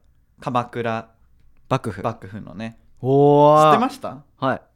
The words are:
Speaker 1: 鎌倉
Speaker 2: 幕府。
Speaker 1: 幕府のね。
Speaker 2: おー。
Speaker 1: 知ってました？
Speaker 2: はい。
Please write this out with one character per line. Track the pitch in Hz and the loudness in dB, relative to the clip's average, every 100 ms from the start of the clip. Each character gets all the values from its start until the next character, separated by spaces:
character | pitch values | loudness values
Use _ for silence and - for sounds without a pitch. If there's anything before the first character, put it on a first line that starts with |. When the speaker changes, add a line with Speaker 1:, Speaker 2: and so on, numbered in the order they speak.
| _ _ _ _ | _ _ _ _
Speaker 1:
鎌 | 147 123 120 | -6 -6 -6
倉 | 123 117 113 - _ _ _ _ _ - | -8 -8 -8 -12 _ _ _ _ _ -8
Speaker 2:
幕 | 131 113 | -8 -6
府。 | 95 | -10
Speaker 1:
幕 | 117 110 95 | -10 -10 -14
府 | 104 | -20
の | 98 | -18
ね。 | 87 113 - _ _ | -16 -16 -18 _ _
Speaker 2:
お | 123 139 143 147 147 151 | -2 2 4 6 6 6
ー。 | 156 | 4
Speaker 1:
知 | 147 | 2
っ | |
て | |
ま | 262 | 0
し | - | -8
た？ | 98 135 - _ | -14 -16 -20 _
Speaker 2:
は | 135 117 | -6 -6
い。 | _ | _